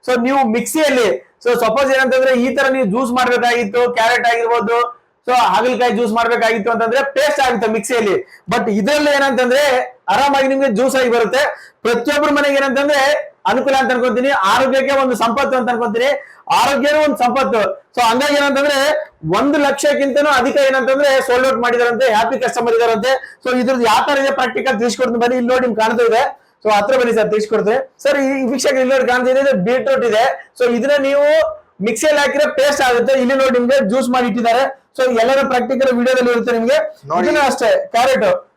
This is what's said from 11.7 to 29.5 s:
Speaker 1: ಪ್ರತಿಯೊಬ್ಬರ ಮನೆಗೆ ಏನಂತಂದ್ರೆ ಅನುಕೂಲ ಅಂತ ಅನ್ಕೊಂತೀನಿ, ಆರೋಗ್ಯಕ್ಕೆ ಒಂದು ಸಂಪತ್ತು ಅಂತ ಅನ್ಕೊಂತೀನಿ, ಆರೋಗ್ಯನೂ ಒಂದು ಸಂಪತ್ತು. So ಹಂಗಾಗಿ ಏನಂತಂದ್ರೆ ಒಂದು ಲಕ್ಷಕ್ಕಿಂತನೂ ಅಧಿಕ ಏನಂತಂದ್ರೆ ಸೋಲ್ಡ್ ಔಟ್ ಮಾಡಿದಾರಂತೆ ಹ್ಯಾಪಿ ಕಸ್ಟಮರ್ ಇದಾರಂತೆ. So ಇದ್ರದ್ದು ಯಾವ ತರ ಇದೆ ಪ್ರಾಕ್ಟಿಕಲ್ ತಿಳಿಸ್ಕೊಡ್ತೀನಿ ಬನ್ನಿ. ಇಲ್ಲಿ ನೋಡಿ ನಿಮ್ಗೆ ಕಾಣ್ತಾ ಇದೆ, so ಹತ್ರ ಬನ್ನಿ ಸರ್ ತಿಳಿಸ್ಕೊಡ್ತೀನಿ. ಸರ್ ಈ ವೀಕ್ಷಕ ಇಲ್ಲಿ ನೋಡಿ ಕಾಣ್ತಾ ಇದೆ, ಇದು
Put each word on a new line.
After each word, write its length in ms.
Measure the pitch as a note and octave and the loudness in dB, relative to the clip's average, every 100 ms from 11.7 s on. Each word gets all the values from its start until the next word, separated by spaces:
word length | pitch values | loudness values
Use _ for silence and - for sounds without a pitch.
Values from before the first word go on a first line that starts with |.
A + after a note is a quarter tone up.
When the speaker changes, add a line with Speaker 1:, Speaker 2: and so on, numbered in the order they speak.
| _ A3 | _ -2
Speaker 1:
ಪ್ರತಿಯೊಬ್ಬರ 440 | A#3 D4 D4 D4 C#4+ | -2 0 0 2 2
ಮನೆಗೆ 180 | C#4+ C#4 | 2 0
ಏನಂತಂದ್ರೆ 400 | C4+ B3+ C#4+ C#4+ C4+ D4+ - _ F#3 | 0 0 0 2 2 0 -6 _ -2
ಅನುಕೂಲ 260 | A#3 C#4 C4+ | -2 0 0
ಅಂತ 100 | C4 | 0
ಅನ್ಕೊಂತೀನಿ, 380 | B3 B3 A3+ C4+ B3+ F#3+ | 0 0 0 0 0 0
ಆರೋಗ್ಯಕ್ಕೆ 400 | A#3 C4 C4+ C4+ C#4 | 2 2 0 0 0
ಒಂದು 120 | C4 A3+ | 0 0
ಸಂಪತ್ತು 340 | A#3 A3+ C4+ B3+ | -2 -2 -2 -2
ಅಂತ 100 | A#3+ | -2
ಅನ್ಕೊಂತೀನಿ, 360 | A#3+ A#3 A3+ C4 C#4+ - - - F3 | -2 -2 -2 -2 -2 -8 -20 -2 0
ಆರೋಗ್ಯನೂ 420 | B3+ C#4 C#4+ D4+ D4+ | 2 0 2 2 0
ಒಂದು 100 | - | 0
ಸಂಪತ್ತು. 380 | B3 B3+ G#3 A3 G3 - _ - | 0 0 0 0 -2 -6 _ -2
So 40 | A#3+ | 0
ಹಂಗಾಗಿ 260 | A#3+ D4 C#4+ | 2 0 0
ಏನಂತಂದ್ರೆ 400 | C#4+ C4+ C#4+ C#4 C#4+ - - _ D#3 F#3+ | 0 0 0 0 0 -2 -6 _ -4 0
ಒಂದು 200 | C#4 D4+ C#4+ | 0 0 0
ಲಕ್ಷಕ್ಕಿಂತನೂ 640 | C#4 D4 C#4+ C#4 C4 D4 C4+ | 0 0 0 0 0 2 2
ಅಧಿಕ 180 | B3 C#4+ C4+ | 0 2 2
ಏನಂತಂದ್ರೆ 400 | C4 B3 C4+ C#4+ C4 C4 | 0 0 0 2 2 0
ಸೋಲ್ಡ್ 200 | B3 C4 | 0 0
ಔಟ್ 120 | B3 | 0
ಮಾಡಿದಾರಂತೆ 420 | A#3+ A#3+ A#3+ A#3 C4 G#3+ | -2 0 0 0 0 2
ಹ್ಯಾಪಿ 220 | A#3 B3+ | 0 -2
ಕಸ್ಟಮರ್ 320 | A#3+ B3 A#3 A3+ | -4 -2 0 0
ಇದಾರಂತೆ. 340 | A#3 A3 B3 C4 - - | 2 0 0 -2 -4 -10
So 60 | B3 B3+ | -4 -2
ಇದ್ರದ್ದು 240 | A#3+ B3+ A3+ | 0 0 2
ಯಾವ 100 | A#3 C4 | 2 0
ತರ 140 | C#4 | 0
ಇದೆ 100 | C#4 C4+ | 0 -2
ಪ್ರಾಕ್ಟಿಕಲ್ 340 | B3+ - B3+ G#3+ | -4 -2 -4 -2
ತಿಳಿಸ್ಕೊಡ್ತೀನಿ 400 | A#3+ - B3+ A#3 | -2 -2 -2 0
ಬನ್ನಿ. 140 | A#3+ B3+ | 0 0
ಇಲ್ಲಿ 100 | A#3+ | 0
ನೋಡಿ 100 | B3+ B3+ | 0 0
ನಿಮ್ಗೆ 120 | G#3 | 0
ಕಾಣ್ತಾ 220 | A3 A#3 A3+ | -2 0 2
ಇದೆ, 120 | A3 C#4+ - _ _ | 2 0 -6 _ _
so 40 | G#3+ G#3 | 0 0
ಹತ್ರ 160 | G#3 C4+ | 2 0
ಬನ್ನಿ 120 | A#3+ A3+ | 2 0
ಸರ್ 100 | G#3+ | 0
ತಿಳಿಸ್ಕೊಡ್ತೀನಿ. 460 | G#3+ G#3+ A3 G3 B3 - _ | -2 -2 -2 0 -2 -4 _
ಸರ್ 140 | C#4 C#4 C4+ | -2 0 0
ಈ 20 | C4+ B3+ | -2 -2
ವೀಕ್ಷಕ 240 | C4 - C4 | -2 0 0
ಇಲ್ಲಿ 100 | B3+ C4+ | 0 0
ನೋಡಿ 120 | A#3+ | 0
ಕಾಣ್ತಾ 200 | B3 B3 | 0 0
ಇದೆ, 80 | C4 | 2
ಇದು 100 | C#4 | 2